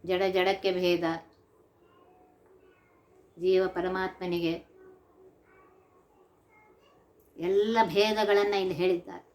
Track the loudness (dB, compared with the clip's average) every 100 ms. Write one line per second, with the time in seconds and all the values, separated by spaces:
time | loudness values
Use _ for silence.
0 | -4 -2 0 2 0 0 0 0 0 0
1 | 0 -4 -10 _ _ _ _ _ _ _
2 | -20 _ _ _ _ -20 -20 _ _ _
3 | _ _ _ -4 0 2 0 -2 -4 -4
4 | -6 -6 -6 -2 -2 -4 -10 -20 -20 -20
5 | _ _ -20 _ _ -20 -20 _ _ _
6 | _ _ _ _ _ _ _ _ _ _
7 | _ _ _ -8 0 0 2 2 2 4
8 | 2 2 2 2 2 0 -2 -2 0 -2
9 | -4 -18 -20